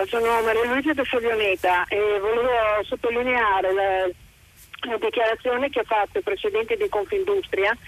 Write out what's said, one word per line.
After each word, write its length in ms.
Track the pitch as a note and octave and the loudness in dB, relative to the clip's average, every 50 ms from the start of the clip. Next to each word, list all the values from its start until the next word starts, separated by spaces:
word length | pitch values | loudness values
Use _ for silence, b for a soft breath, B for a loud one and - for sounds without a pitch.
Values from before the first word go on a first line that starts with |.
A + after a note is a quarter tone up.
| G3 F#3+ | 2 2
sono 200 | - A#3 A3+ A3+ A#3 A3+ A3 | 0 0 2 2 2 2 2
Maria 260 | A3+ A3 A3 A#3 A#3+ | 2 2 2 2 2
Luisa 220 | B3 C4+ C4+ D#4 D4+ | 0 0 0 0 0
da 100 | C4+ C4 - | 0 0 0
Savioneta 760 | - B3 A3+ A#3 A#3 A3 G#3+ G3+ F#3+ F3 - F3+ F3+ F3+ F3 - | 0 0 0 0 0 0 0 0 0 0 2 2 2 2 0 0
e 320 | - G3+ G#3 G#3+ G#3 G3+ | 0 0 0 2 0 0
volevo 320 | F#3+ G#3+ A3+ A#3+ A#3+ B3+ B3 A#3 A3 G#3+ G#3 G#3+ G3 | 0 0 0 0 2 2 2 2 2 2 2 0 -2
sottolineare 880 | - F3 - - A#3+ A#3 A#3+ B3 B3+ B3+ B3 A3+ G#3 G3 F#3+ F#3 F#3 F#3 | -4 -6 -4 -2 -2 -2 0 0 0 0 2 2 2 2 2 2 2 2
la, 1160 | G3 G3 G3 F#3+ F#3+ F#3+ F3+ F3+ - - - - - - - - - - - - - - B3+ | 2 2 2 0 0 0 -2 -4 -6 -14 -20 -20 -20 -20 -20 -20 -20 -20 -20 -14 -12 -8 -6
la 80 | A#3 G#3+ | -4 -2
dichiarazione 720 | - A3 - B3 A#3 A3 A3+ A3 - B3+ B3 B3 C4+ C#4 | -2 -2 0 2 2 0 0 0 -2 -2 -2 0 -2 -2
che 100 | - B3+ | -2 -2
ha 60 | A3 | -2
fatto 320 | - A#3 G#3+ G3+ - - G#3+ | 0 0 0 0 0 -2 -4
il 60 | F#3 | -2
presidente 520 | - G3+ F#3+ - G#3 G3 G#3+ A3+ A3 A#3+ | -2 -4 -2 -4 -2 -2 -2 -2 -2 -2
di 140 | G#3 G#3 G3+ | -2 -2 -2
Confindustria 840 | - G#3 G3 - G#3 G3 F#3+ F#3 G3+ G3 F#3 - - G3 G3 G3+ A#3 A#3+ B | -2 -2 -2 -2 -2 -2 0 0 0 -2 -2 -2 -2 -2 0 0 -2 -2 B